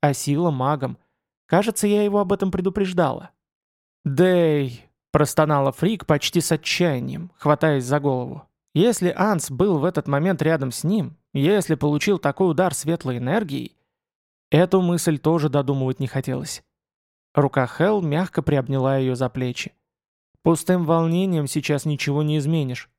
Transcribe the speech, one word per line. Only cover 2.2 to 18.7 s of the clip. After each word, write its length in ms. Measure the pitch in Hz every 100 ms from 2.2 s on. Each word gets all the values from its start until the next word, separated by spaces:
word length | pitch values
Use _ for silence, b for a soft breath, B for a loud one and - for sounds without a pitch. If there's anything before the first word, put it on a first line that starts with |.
| 190
этом 180 | 196 190
предупреждала". 800 | 180 185 185 190 180 156 - - _ _ _ _ _ _ _
"Дэй!" 800 | 147 135 185 180 165 151 135 120 _ _ _
простонала 600 | 147 147 - 151 147 139
Фрик 340 | - 180 220 -
почти 340 | 147 - 175
с 120 | -
отчаянием, 800 | 156 - - 175 131 131 139 175 -
хватаясь 460 | 147 147 160 143
за 160 | 123 143
голову. 420 | 139 127 123 151 - _ _
Если 400 | 151 180 - 175 -
Анс 340 | 208 185 -
был 280 | 127 202 160
в 60 |
этот 240 | 160 175 143
момент 340 | 143 175 170
рядом 280 | 160 160 131
с 120 | -
ним, 320 | 151 214 135 - _
если 440 | 143 143 208 175 156
получил 420 | 151 147 - 196
такой 320 | 147 - 185
удар 240 | 147 185
светлой 440 | 147 143 170 135 120
энергией, 580 | 123 - 185 139 123 _ _ _ _ _ _ _ -
эту 320 | 151 180 190
мысль 360 | 180 175 - 147
тоже 300 | 156 165 147
додумывать 520 | 143 135 139 131 131
не 60 | 131
хотелось. 560 | 135 131 131 151 - _ _ _ _ _ _ _
Рука 340 | - 139 143 123
Хел 360 | - 175 214
мягко 400 | 165 147 185 -
приобняла 560 | - 143 123